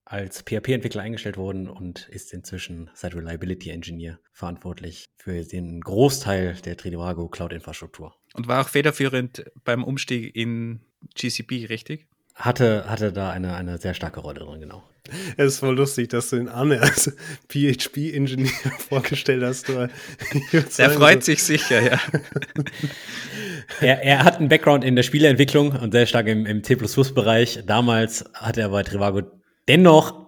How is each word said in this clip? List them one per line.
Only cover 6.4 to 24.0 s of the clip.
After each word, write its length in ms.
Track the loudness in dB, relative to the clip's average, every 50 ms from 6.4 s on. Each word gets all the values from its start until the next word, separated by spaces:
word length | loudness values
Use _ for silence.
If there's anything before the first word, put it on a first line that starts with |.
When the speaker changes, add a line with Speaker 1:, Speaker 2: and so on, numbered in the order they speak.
| 0 -2 -4 -6 -10
Speaker 1:
der 120 | -12 -12
Trivago 520 | -12 -10 -10 -8 -8 -6 -6 -6 -8 -8 -10
Cloud-Infrastruktur. 840 | -10 -10 -10 -10 -10 -12 -16 -16 -18 -18 -18 -20 -20 -20 -20 -20 -20 _ _ _ _
Speaker 2:
Und 120 | -8 -4
war 140 | 0 0 0
auch 80 | 0 0
federführend 760 | 0 2 2 2 2 0 -2 0 0 -2 -4 -4 -8 -14 -20 -20 -20 -8 -4
beim 200 | -2 -2 -2 -2
Umstieg 520 | -4 -6 -6 -6 -6 -6 -6 -6 -8 -6
in 460 | -6 -4 -4 -4 -6 -6 -8 -10 -12 -16 _ _ _ -20 -18 _
G 140 | -8 -6 -6
C 120 | -6 -6
P, 240 | -8 -8 -8 -8 -8
richtig? 400 | -8 -10 -10 -10 -12 -14 -14 _ _ _ _ _ _ _
Speaker 1:
Hatte, 520 | -4 -2 0 2 4 4 2 2 2 -2
hatte 240 | -4 -4 -2 -2 -2
da 200 | -2 -4 -6 -6
eine, 240 | -6 -6 -6 -6 -6
eine 240 | -6 -8 -8 -8 -8
sehr 160 | -6 -6 -6
starke 240 | -6 -8 -10 -10 -12
Rolle 220 | -14 -14 -14 -14
drin, 200 | -16 -16 -16 -16
genau. 220 | -18 -18 -20 -20 -20 _ _ _ -20 -16 -14 -12 -12 -8 -2
Speaker 3:
Es 180 | 2 2 2 2
ist 60 | 0
voll 160 | 0 0 2
lustig, 340 | 2 0 0 0 -2 -4 -2
dass 200 | -2 -4 -2 -2
du 60 | -2
den 120 | -2 -2
Arne 320 | -4 -4 0 2 2 2 2
als 360 | 0 -2 -2 -2 -2 -2 -4 -8 -12 -16
<laughs> 160 | -16 -16 _
P-H-P-Ingenieur 1000 | -8 -4 0 0 0 0 -2 -4 -8 -6 -8 -8 -6 -4 -2 -4 -2 -2 -2 -2 -2
<laughs> 40 | -4 -4 -6 -6 -8 -8 -6
vorgestellt 560 | -4 -4 -2 -2 -2 -4 -4 -2 0 0 0 0
hast, 240 | -2 -4 -4 -6 -6
aber 180 | -4 -2 -4 -4 -6 -10 -18 -18
<laughs> 200 | -16 -14 -8 -4
ich 220 | -4 -4 -2 2 2
würd 120 | 2 2
Speaker 2:
Der 240 | 0 2 4 4 4
Speaker 3:
sagen, 40 | 6
Speaker 2:
freut 300 | 8 8 8 8 8 6
Speaker 3:
so 80 | 2
Speaker 2:
sich 100 | 2 2
sicher, 400 | 2 2 0 0 2 2 4 4
ja. 180 | 4 4 4 2 0
Speaker 1:
<laughs> 40 | -2 -4 -4 -4 -6 -8 -8 -8 -6 -6 -6 -6 -6 -6 -8 -8 -8 -8 -12 -16 -14 -14 -14 -14 -12 -12 -10 -10 -10 -10 -12 -12 -12 -4 2
Er, 220 | 4 4 4 4